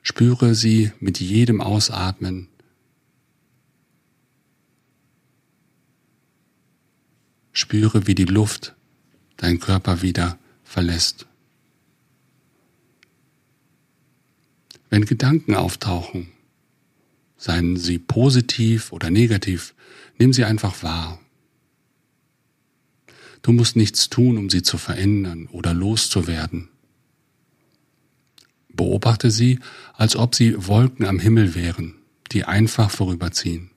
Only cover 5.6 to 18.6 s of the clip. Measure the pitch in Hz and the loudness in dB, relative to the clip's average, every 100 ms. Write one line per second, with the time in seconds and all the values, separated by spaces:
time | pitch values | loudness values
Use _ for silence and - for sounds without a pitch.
5.6 | _ _ _ _ _ _ _ _ _ _ | _ _ _ _ _ _ _ _ _ _
6.6 | _ _ _ _ _ _ _ _ _ - | _ _ _ _ _ _ _ _ _ -8
7.6 | - 107 107 110 95 95 90 101 107 - | -4 0 2 0 0 0 2 0 0 -4
8.6 | - _ _ _ _ _ _ - 87 85 | -14 _ _ _ _ _ _ -6 -2 -2
9.6 | - 95 - 87 92 85 87 87 _ _ | 0 -2 0 -2 -2 -2 -4 -6 _ _
10.6 | _ - 85 85 - - - _ _ _ | _ -4 -2 -2 -4 -6 -20 _ _ _
11.6 | _ _ _ _ _ _ _ _ _ _ | _ _ _ _ _ _ _ _ _ _
12.6 | _ _ _ _ _ _ _ _ _ _ | _ _ _ _ _ _ _ _ _ _
13.6 | _ _ _ _ _ _ _ _ _ _ | _ _ _ _ _ _ _ _ _ _
14.6 | _ - _ 107 107 113 131 156 - 95 | _ -20 _ 0 2 0 2 2 0 -2
15.6 | 90 - 107 87 85 92 87 _ _ _ | -2 -4 -4 -4 -6 -12 -14 _ _ _
16.6 | _ _ _ _ _ _ _ _ - 85 | _ _ _ _ _ _ _ _ -4 -2
17.6 | 87 90 87 87 - 113 135 127 123 - | -2 -2 -4 -6 -2 2 4 4 0 0